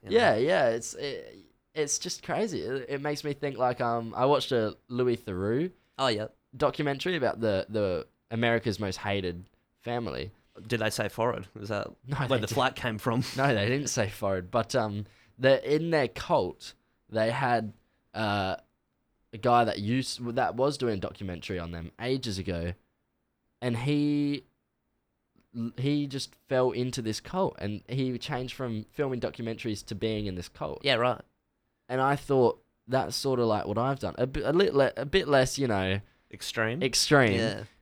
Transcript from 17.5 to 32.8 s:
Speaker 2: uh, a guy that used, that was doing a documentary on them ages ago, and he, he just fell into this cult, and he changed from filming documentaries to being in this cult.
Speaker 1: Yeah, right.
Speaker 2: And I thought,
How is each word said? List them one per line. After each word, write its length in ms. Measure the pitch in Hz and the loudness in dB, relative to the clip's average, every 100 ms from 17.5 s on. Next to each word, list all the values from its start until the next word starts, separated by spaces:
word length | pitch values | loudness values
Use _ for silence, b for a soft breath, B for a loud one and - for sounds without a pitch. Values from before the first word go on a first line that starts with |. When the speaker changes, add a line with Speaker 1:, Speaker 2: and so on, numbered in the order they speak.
| 120 110 - _ _ _ | 0 0 -10 _ _ _
Speaker 2:
uh, 420 | 101 110 101 95 - _ _ _ _ _ _ _ | -4 0 0 0 -4 _ _ _ _ _ _ _
a 40 | - | -2
guy 260 | 123 120 | 4 6
that 160 | 113 95 | 4 2
used, 440 | 104 127 127 - 120 120 | 0 0 0 -6 -4 0
that 200 | 110 113 | 0 2
was 220 | 135 139 | 0 2
doing 180 | 123 101 | -2 -2
a 60 | |
documentary 580 | 92 - 98 87 - 92 | -4 -8 -8 -8 -6 -6
on 120 | 85 | -6
them 200 | 85 82 - | -8 -10 -8
ages 360 | 120 135 120 95 | -2 -2 -2 -6
ago, 340 | 92 85 85 87 _ _ _ _ _ _ _ _ | -4 -4 -4 -6 _ _ _ _ _ _ _ _
and 140 | 123 117 | -4 -2
he, 680 | 131 147 147 147 143 143 - _ _ _ _ _ _ _ _ _ _ 117 117 - | 0 0 2 2 0 -4 -8 _ _ _ _ _ _ _ _ _ _ -8 -8 -4
he 280 | 135 147 143 | -2 0 -2
just 260 | 135 - _ _ | -6 -10 _ _
fell 240 | 131 127 | 2 2
into 300 | 120 127 123 | 2 -4 -2
this 180 | 113 113 | -4 -6
cult, 360 | - 185 190 - | -6 -2 -2 -2
and 220 | 101 104 - | -6 -6 -6
he 300 | 127 131 120 | -2 -2 -4
changed 360 | - 135 131 | -6 -6 -6
from 320 | - 127 110 107 | -6 -6 -6 -8
filming 280 | - 143 123 | -4 -4 -2
documentaries 640 | 110 - 117 113 117 104 - | -4 -6 -8 -6 -6 -6 -8
to 80 | 101 | -4
being 320 | 110 107 104 | -2 -2 -4
in 80 | 90 | -6
this 140 | 85 | -10
cult. 320 | - 151 143 | -10 -8 -4
Speaker 1:
Yeah, 120 | 139 120 | 0 2
right. 260 | 123 117 - _ _ _ _ _ _ | 2 -2 -8 _ _ _ _ _ _
Speaker 2:
And 120 | 131 | 0
I 160 | 135 143 | 2 2
thought, 460 | - 135 120 - _ _ | 2 6 6 4 _ _